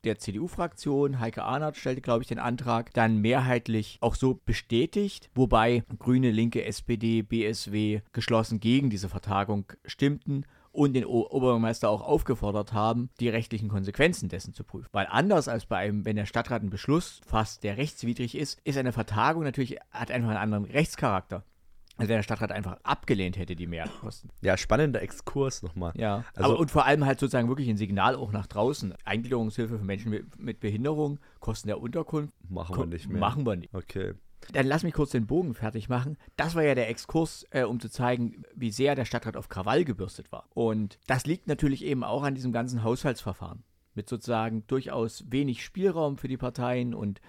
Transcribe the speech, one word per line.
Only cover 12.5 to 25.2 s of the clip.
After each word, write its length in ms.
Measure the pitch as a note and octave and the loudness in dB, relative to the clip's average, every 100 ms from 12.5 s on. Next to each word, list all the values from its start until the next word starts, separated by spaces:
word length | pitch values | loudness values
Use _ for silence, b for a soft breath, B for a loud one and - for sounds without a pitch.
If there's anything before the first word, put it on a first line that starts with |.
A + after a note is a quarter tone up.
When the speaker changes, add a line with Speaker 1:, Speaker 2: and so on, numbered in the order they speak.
| G#2 G2+ | -2 -2
Speaker 1:
haben, 340 | A2 A2 A#2 B2 - | 0 2 2 -2 -2
die 120 | A#2 | 0
rechtlichen 380 | A2 A2+ A2 G#2 | 0 -2 -4 -2
Konsequenzen 600 | G2+ F#2+ - D#3 F3 F#2 | -2 -2 2 2 2 -4
dessen 240 | F2+ - | -6 -10
zu 100 | - | -12
prüfen. 260 | - - - | -12 -12 -6
Weil 160 | G2+ F#2+ | -2 2
anders 380 | G#2+ F3+ F#3+ C3 | 2 4 4 2
als 160 | A#2 | -4
bei 140 | - G2 | -2 -2
einem, 260 | G2+ G#2 | 0 -2
wenn 120 | G#2 G#2+ | 0 -2
der 100 | G2 | 0
Stadtrat 340 | A#2 A#2 A#2 | -2 -2 -2
einen 100 | G2+ | -2
Beschluss 500 | G2 - D#3 - - - | -4 2 2 0 -14 -2
fasst, 380 | A2+ A2 - | 0 0 -4
der 140 | G#2+ G2+ | -6 -2
rechtswidrig 580 | D3+ - A#2+ A#2+ B2 C#3+ | -4 -2 -4 -2 -4 -4
ist, 240 | D3 - | -6 -6
ist 140 | - C3+ | -4 0
eine 160 | B2+ | 0
Vertagung 500 | A#2+ G#2+ A2 B2 E3 | -2 -2 2 4 4
natürlich, 360 | D#3 D3 B2+ - - | -2 -2 -4 -4 -12
hat 200 | - - | -10 -4
einfach 180 | B2 A#2 | 0 0
einen 100 | G#2+ | 0
anderen 280 | G#2+ G#2 G#2 | 2 0 0
Rechtscharakter. 800 | C3 D#3+ - C3 G2 - F#2 - _ - - - - | 0 0 0 0 0 -2 -10 -10 _ -20 -20 -20 -4
Also 140 | G#2+ | 0
wenn 80 | A2+ | 2
der 60 | |
Stadtrat 280 | G2+ A2 G#2+ | 0 -2 -2
einfach 240 | G2 F#2 - | -4 -6 -6
abgelehnt 560 | - C#3 - A2 F#2 F#2 | -4 -4 2 2 2 -2
hätte, 180 | F2+ E2+ | -6 -6
die 100 | E2+ | -6
Mehrkosten. 640 | E2+ D2+ - - - - - | -6 -8 -8 -12 -14 -16 -2
Speaker 2:
Ja, 160 | G2 F#2+ | 2 2
spannender 420 | - A2+ D3+ A#2 | 4 4 4 2
Exkurs 640 | F#2 - | -4 -10